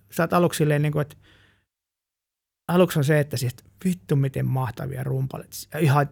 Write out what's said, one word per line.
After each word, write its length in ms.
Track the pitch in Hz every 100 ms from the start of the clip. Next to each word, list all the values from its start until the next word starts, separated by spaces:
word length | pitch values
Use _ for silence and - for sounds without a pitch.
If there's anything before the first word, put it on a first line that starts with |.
| _
sä 120 | -
oot 100 | 165
aluksi 260 | 180 175 -
silleen 240 | 151 147
niinku, 160 | 151 147
että 180 | 147 - _ _ _ _ _ _ _ _ _ _ _ _ _ _ -
aluksi 300 | 175 175 156
on 60 |
se, 160 | 139 151
että 160 | 143 127
siis, 160 | 123
että 120 | - - _
vittu 320 | 185 180 - 143
miten 300 | 135 135 127
mahtavia 580 | 131 131 - 135 131
rumpalit. 460 | 135 131 135 - - - -
Ja 40 | -
ihan, 300 | 156 143 143